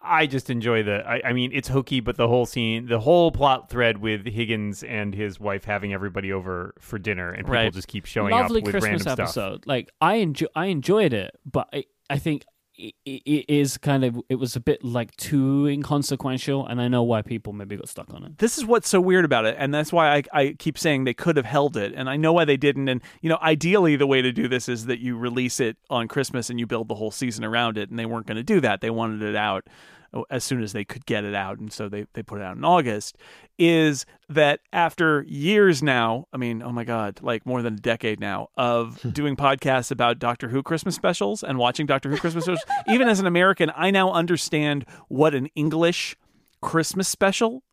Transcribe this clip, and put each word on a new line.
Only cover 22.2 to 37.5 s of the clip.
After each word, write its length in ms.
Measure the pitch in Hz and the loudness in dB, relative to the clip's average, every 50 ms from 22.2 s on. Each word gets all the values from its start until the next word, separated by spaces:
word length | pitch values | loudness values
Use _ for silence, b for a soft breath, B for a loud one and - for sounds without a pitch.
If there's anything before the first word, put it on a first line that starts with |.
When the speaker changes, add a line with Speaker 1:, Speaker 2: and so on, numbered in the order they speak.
| 156 160 | 4 4
Speaker 2:
why 120 | 165 175 165 | 6 6 6
they 120 | 147 143 | 4 4
didn't. 320 | 131 139 143 139 139 135 135 | 4 4 2 2 2 0 -2
And, 120 | 127 123 B B B B | -2 -2 B B B B
you 80 | - 160 | 0 0
know, 100 | 160 156 | 0 2
ideally 540 | 165 160 160 147 143 170 190 208 185 165 147 | 4 2 2 2 2 4 4 6 6 6 6
the 120 | 135 143 135 | 4 4 4
way 120 | 135 131 | 4 4
to 120 | 127 127 | 4 2
do 160 | 123 - - 123 | 0 0 -2 0
this 200 | 127 123 - - | -2 -2 -2 -2
is 180 | 123 113 110 | -6 -4 -4
that 120 | 123 123 117 | -6 -6 -4
you 180 | 120 123 123 | -4 -6 -4
release 440 | 113 120 123 120 127 127 123 - - | -4 -4 -4 -2 -2 -2 -2 -2 -2
it 160 | 131 113 120 _ _ _ | -2 -2 -2 _ _ _
on 180 | 139 120 117 107 | -2 -2 -2 -2
Christmas 420 | - 143 135 - - 127 113 - | -2 -4 -4 -2 -4 -6 -6 -6
and 80 | 123 120 | -6 -6
you 80 | 117 | -4
build 220 | 110 117 113 113 107 | -4 -4 -4 -4 -4
the 80 | 110 | -6
whole 160 | 98 107 107 | -6 -6 -8
season 320 | 101 - 135 123 107 110 110 | -6 -4 -6 -4 -4 -4 -6
around 340 | 110 113 117 120 117 110 107 | -2 -2 0 0 0 -2 -4
it, 100 | 104 - | -6 -6
and 80 | 113 117 | -6 -8
they 60 | 117 | -6
weren't 200 | 113 117 113 107 | -6 -6 -8 -6
gonna 160 | - 107 110 | -6 -8 -6
do 180 | 120 - 220 185 | -2 2 2 4
that. 180 | 135 113 101 95 | 4 2 0 0
They 100 | - 113 | -2 -4
wanted 320 | 113 113 113 113 110 107 | -2 -2 -2 -2 -4 -4
it 140 | 107 104 104 | -4 -4 -2
out 320 | 104 104 107 98 95 - B B B B B B B B B - 120 113 _ | -2 0 0 -2 -4 -6 B B B B B B B B B -10 -10 -8 _
as 140 | 143 127 - | -6 -6 -4
soon 180 | - 135 123 | -4 -4 -4
as 120 | 110 104 101 | -4 -6 -6
they 100 | 107 101 | -8 -8
could 220 | _ - 120 - | _ -10 -16 -6
get 180 | - 117 104 104 | -4 -4 -4 -2
it 100 | 101 101 | -4 -4
out, 240 | 101 95 95 101 - | -4 -4 -4 -8 -10
and 140 | 107 104 | -12 -14
so 160 | - - 110 101 | -10 -10 -10 -8
they, 160 | 101 104 104 _ | -8 -10 -10 _
they 100 | _ 117 | _ -14
put 160 | 107 - - 101 | -12 -10 -10 -10
it 60 | 101 | -10
out 100 | 92 - | -10 -10
in 80 | 117 131 | -4 2
August, 500 | 156 175 180 143 120 107 104 - - - B B B B B B B _ - | 4 4 4 4 0 -4 -4 -6 -10 -16 B B B B B B B _ 2
is 460 | 175 170 170 165 156 156 147 131 - b b b _ _ | 4 4 6 6 4 4 2 0 -6 b b b _ _
that 320 | 147 156 151 143 147 - _ _ | 2 4 4 4 4 0 _ _
after 520 | - - 170 160 - - 175 160 151 143 143 | 0 0 0 0 2 2 2 4 4 2 0
years 560 | - - 143 143 170 214 208 208 190 165 131 | -4 -8 -2 2 4 6 8 8 8 6 4
now, 440 | 151 147 131 123 117 113 113 127 - _ - | 2 2 2 2 2 2 0 -2 -6 _ -8
I 20 | |
mean, 260 | 131 127 117 117 113 | -6 -4 -4 -4 -6
oh 80 | 120 120 | -6 -6
my 140 | 120 120 117 | -6 -6 -4
God, 360 | 117 117 113 107 101 98 - | -2 -2 -2 -2 -4 -6 -6
like, 240 | - 127 120 110 _ | -4 -4 -4 -4 _
more 160 | 127 | -4